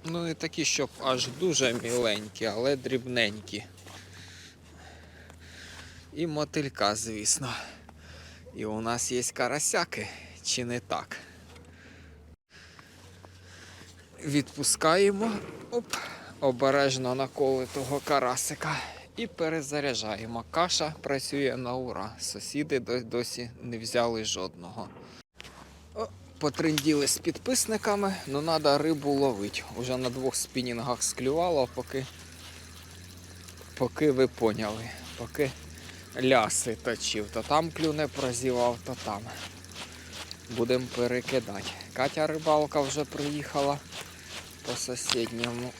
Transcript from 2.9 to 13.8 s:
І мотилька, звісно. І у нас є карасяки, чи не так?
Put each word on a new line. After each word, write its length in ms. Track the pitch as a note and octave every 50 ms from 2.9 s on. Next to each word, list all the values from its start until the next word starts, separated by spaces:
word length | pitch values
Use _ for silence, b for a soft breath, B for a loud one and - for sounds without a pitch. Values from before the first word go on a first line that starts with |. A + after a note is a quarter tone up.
| C3 B2+ A#2+ B2+ B2 B2 A2+ G#2 G#2 G#2+ G2 - G2+ G#2 G2+ - - - - B B B B B B B B B B B B B B B - - B B B B B B B B B B B B B B B B B B B B B B B B B B B B -
І 140 | D3 E3 E3+
мотилька, 680 | D3+ D3+ D3+ C#3+ - D#3 D3 C3+ - - G#2+ G2+ G#2
звісно. 580 | A2 A2+ A2+ A2 G#2+ G#2 - - - C3+ B2+ A#2+ B B B B B B B B B B B B B B B B B B B -
І 100 | - A2
у 160 | G#2+ G#2+ A2
нас 300 | A2+ A2+ A#2 A#2+ - -
є 120 | B2+ B2 A#2+ - -
карасяки, 760 | - B2+ B2 C3 D3+ - - - G3 E3+ - - - G#2+ G2+ B B B B B B -
чи 220 | - - - B2
не 140 | A#2+ A#2+ A#2+
так? 380 | - - - D2+ - - - - B B B B B B B B B B B B B B B B B B B B B - - _ _ _ B B B B B B B B B B B B B B B B B B B B B B B B B B